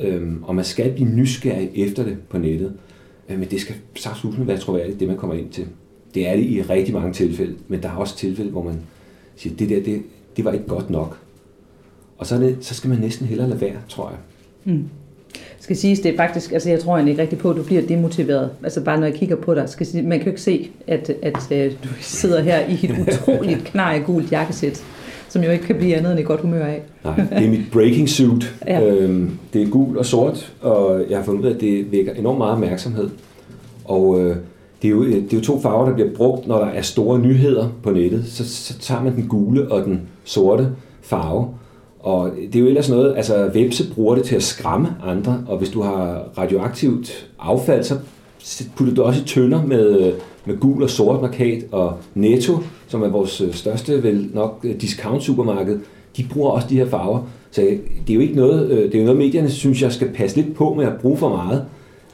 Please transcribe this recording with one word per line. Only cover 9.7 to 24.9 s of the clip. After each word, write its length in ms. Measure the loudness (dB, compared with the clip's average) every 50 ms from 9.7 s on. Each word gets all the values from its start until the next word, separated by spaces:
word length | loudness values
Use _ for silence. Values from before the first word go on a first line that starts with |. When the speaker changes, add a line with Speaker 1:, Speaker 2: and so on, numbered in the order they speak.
| 0 0 -2
Speaker 1:
det, 180 | -2 -4 -6 -8 -10 -16 -20 -20 _ -8 -4
det 80 | -4
var 60 | -2
ikke 160 | -2 -4 -4 -6
godt 220 | -6 -6 -4 -4
nok." 280 | -4 -4 -4 -6 -8 -14 -20 -20 _ _ _ _ _ _ _ _ _ _ _ _ _ _ -20 _ _ -14
Og 80 | -6 -4
så 80 | 0
er 40 | 2
det, 180 | 2 2 0 -2
så 120 | -6 -10 -12
skal 140 | -6 -2 -2
man 100 | 0 0
næsten 280 | 0 -2 -4 -6 -6 -6
hellere 220 | -4 -2 -2 -2
lade 120 | -2 -2
være, 140 | -4 -4 -6 -8 -14 -14
tror 200 | -12 -12 -12 -12
jeg. 80 | -12 -16 -18 -20 -20 -20 -20 -20 _ _ _ -2 -2
Speaker 2:
Mm. 80 | -2 -2 -6 -10 -18 -20 -20 -20 -20 -20 -20 -20 -20 -20 -20 -20 -20
Skal 160 | -8 -6 -4
siges, 240 | 0 2 2 2 2
det 140 | 2 0 2
er 40 | 2
faktisk, 340 | 0 0 -2 -4 -6 -4
altså 180 | -4 -2 0 2
jeg 100 | 0 0
tror 140 | 2 0 0
egentlig 160 | 2 2 2
ikke 100 | 2 2
rigtig 160 | 0 -2 -2 -2
på, 100 | 0 0
at 60 | 0 0
du 60 | 0
bliver 180 | 0 0 0
demotiveret. 680 | 2 2 0 0 0 0 0 -2 0 0 0 0 0 -2 -6 -8 -8
Altså 200 | -6 -6 -4 -2
bare 160 | -2 0 0
når 80 | 0 0
jeg 80 | 0
kigger 200 | -2 -2 -2 -2
på 200 | -2 0 0 0
dig, 140 | 0 0 -2
skal 160 | -4 -6 -6
sige, 180 | -4 -4 -2 -2
man 140 | 0 0 0
kan 60 | 0
jo 60 | -2
ikke 100 | -4 -2
se, 280 | 0 0 0 0 -2 -6 -12 -16 -6 -4
at, 240 | -4 -2 -2 -4 -6 -4
at, 260 | -4 -4 -4 -4 -4 -2
øh, 200 | 0 0 0 0 -2 -4 -8
du 60 | -10 -10 -10
sidder 400 | -10 -10 -6 -2 0 2 2 2
her 180 | 4 2 2 2 2 0
i 60 | 0
et 220 | 0 0 0 0 0
Speaker 1:
<laughs> 40 | 0 0
Speaker 2:
utroligt 560 | 0 2 2 2 2 2 2 0 0 -2 -2
knarregult 680 | -2 -2 0 0 0 0 0 0 0 0 0 0 0
jakkesæt, 520 | 0 -2 0 -2 -4 -4 -4 -4 -4 -6 -12 -18